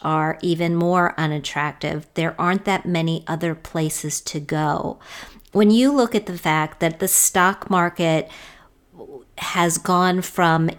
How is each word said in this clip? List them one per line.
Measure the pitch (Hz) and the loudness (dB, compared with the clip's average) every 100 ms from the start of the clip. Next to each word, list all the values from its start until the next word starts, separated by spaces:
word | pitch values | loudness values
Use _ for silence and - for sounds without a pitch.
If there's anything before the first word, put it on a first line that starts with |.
are | 156 156 156 - | -2 0 0 -2
even | 180 165 170 | -2 0 0
more | 170 170 180 175 - | 0 2 2 2 0
unattractive, | 156 151 139 - 147 - 151 156 - | -2 -2 -6 -4 -6 -4 -6 -6 -8
there | - 165 - | -4 -4 -2
aren't | 175 190 | -2 0
that | 202 190 180 | 0 -2 0
many | 175 165 165 - | -2 0 -2 -4
other | 160 170 | -4 -4
places | 160 - 165 156 - 151 - | -6 -6 -4 -2 -4 -6 -8
to | - 156 | -8 -10
go. | 147 156 151 - - - - - - - - | -4 -2 -2 -2 -4 -10 -14 -18 -18 -20 -4
When | 196 208 | 4 6
you | 220 262 | 6 4
look | 285 233 226 | 4 2 0
at | 208 | -4
the | 175 | -4
fact | 165 156 156 - | 0 0 -2 -2
that | 165 160 | -2 -2
the | 190 | 0
stock | - - 190 180 196 - | 2 2 4 2 2 0
market | 185 175 - 165 160 - - - - - _ _ 175 113 135 - - | 2 2 0 0 0 -2 -12 -20 -20 -20 _ _ -20 -18 -20 -18 -10
has | - 190 175 165 | -4 2 2 2
gone | - 180 180 180 | 0 2 2 2
from | 180 - 170 160 160 | -2 2 4 4 2